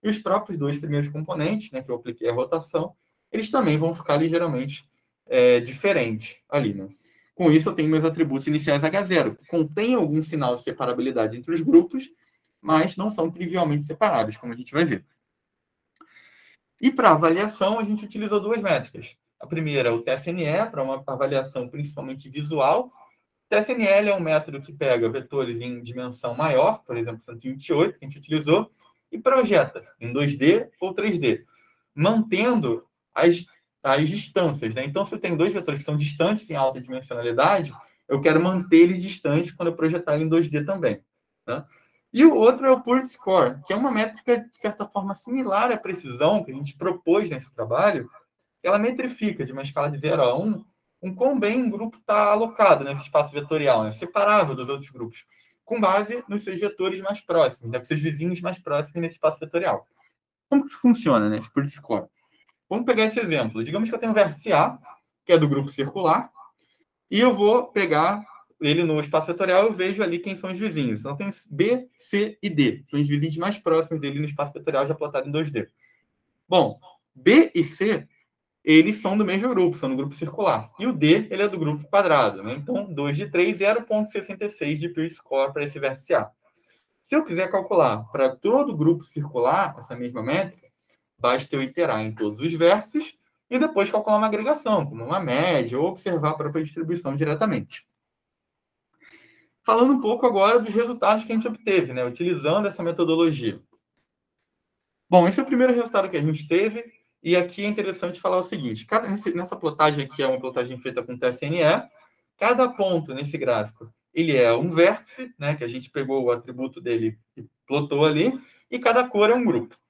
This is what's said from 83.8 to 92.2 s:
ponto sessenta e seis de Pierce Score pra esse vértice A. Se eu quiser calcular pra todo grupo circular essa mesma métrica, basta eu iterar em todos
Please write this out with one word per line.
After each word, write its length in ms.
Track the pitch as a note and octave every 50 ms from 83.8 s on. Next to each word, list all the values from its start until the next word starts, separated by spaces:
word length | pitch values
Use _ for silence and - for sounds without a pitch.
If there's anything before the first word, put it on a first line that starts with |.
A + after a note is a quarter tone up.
| A3+
ponto 280 | - G#3+ G#3+ G#3+ G#3+
sessenta 340 | - G#3 G3 - G3 G3 G#3
e 60 | G#3
seis 280 | G#3 - - D3 D#3 D3+
de 100 | D#3+ E3+
Pierce 280 | F3 D#3+ D#3+ E3 D#3
Score 360 | - _ _ C3+ C3+ C3+ C#3 C#3
pra 120 | D3+ C#3+
esse 140 | D3 C#3+ D3
vértice 360 | C#3+ C3+ C3 C3+ - - F3
A. 160 | B2+ G#2 - _ _ _ _ _ _ _ _ _ _ _ _ _ _ _
Se 100 | _ -
eu 80 | D#4 D#4
quiser 260 | - F3 E3 F#3 F3+
calcular 540 | - G3 F#3 - G#3 F3 D3+ B2 G#2+ A2 A2 -
pra 240 | - B2 C3+ C3+ C3
todo 420 | - _ G3+ A#3 C4+ C#4+ C#4+ G#3
grupo 280 | D3+ D3+ D#3 E3+ E3+ -
circular 680 | - - D3+ C#3+ - - B2 A#2 B2+ D3+ F#3 G3 - - -
essa 180 | - - B2
mesma 260 | A#2+ B2 B2 B2 B2 A2
métrica, 460 | B2+ D3 F#3 G3 F3+ - _ _ _ _ _ _ _ _ _ _ _ _ _
basta 380 | - A#2+ B2+ C3+ C#3 - -
eu 60 | C#3 C3+
iterar 380 | C3 - - F3 D3 A#2 A2
em 140 | A2 A2 G#2+
todos 260 | A2